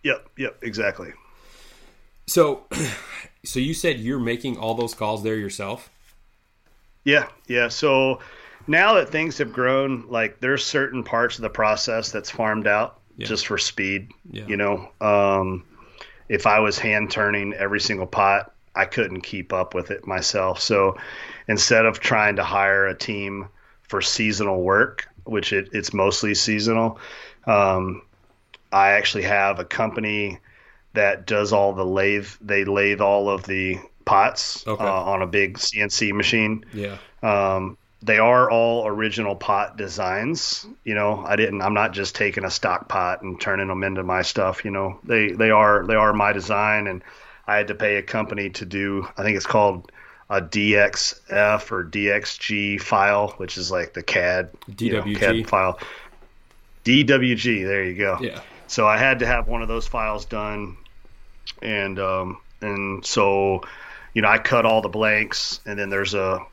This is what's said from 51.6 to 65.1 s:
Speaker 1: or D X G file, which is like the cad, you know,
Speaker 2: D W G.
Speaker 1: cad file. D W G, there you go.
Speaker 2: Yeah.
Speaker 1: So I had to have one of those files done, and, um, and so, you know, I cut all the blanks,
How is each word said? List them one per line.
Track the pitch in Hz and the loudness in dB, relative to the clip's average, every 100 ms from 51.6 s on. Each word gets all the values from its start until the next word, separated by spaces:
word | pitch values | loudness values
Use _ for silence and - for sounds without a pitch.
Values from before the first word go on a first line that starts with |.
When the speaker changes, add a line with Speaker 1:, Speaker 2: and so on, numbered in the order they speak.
| - | -2
Speaker 1:
or | 104 | -8
D | 85 98 101 | -6 -2 0
X | 101 - - | 0 -2 -8
G | - 107 101 101 | -4 -2 -2 -4
file, | - 104 101 101 104 - | 0 2 4 4 0 -4
which | 92 - | -10 -8
is | 87 | -4
like | 92 85 | -4 -4
the | - | -8
cad, | 80 - 87 90 87 - - 101 | -2 0 0 0 -4 -10 -18 -4
you | 113 | -2
know, | 110 | -2
Speaker 2:
D | 101 | -2
W | |
G. | 101 | 0
Speaker 1:
cad | 98 113 107 | 2 2 2
file. | 101 95 - - - - - - - _ - - - | 2 2 -2 -10 -16 -20 -20 -20 -20 _ -20 -20 -6
D | 117 131 | 4 4
W | 139 135 127 | 6 6 4
G, | 117 120 107 | 0 0 0
there | 92 98 | 0 0
you | 92 90 | -2 0
go. | 98 92 | -2 0
Speaker 2:
Yeah. | 113 - - - - | -4 -10 -18 -20 -8
Speaker 1:
So | - 107 | 2 4
I | 107 | 6
had | 135 127 | 4 2
to | 120 | 2
have | 123 117 | 2 2
one | 120 | -2
of | 113 | -2
those | 113 - | -2 -2
files | 120 110 107 107 | -2 -2 -4 -6
done, | 110 104 104 101 92 - - - - - - - - | -6 -6 -6 -8 -12 -20 -20 -20 -20 -20 -18 -16 -10
and, | 110 104 98 95 | -4 -2 -2 -2
um, | 95 95 92 92 - - | -2 -2 -4 -8 -16 -12
and | 104 101 98 95 | -8 -6 -4 -6
so, | - - 101 98 98 95 - - - - - | -4 2 4 4 2 0 -4 -18 -18 -18 -4
you | 113 | 0
know, | 101 | 4
I | 113 | 4
cut | - 127 113 | 4 4 4
all | 110 | 4
the | 104 | 2
blanks, | 104 110 | 0 2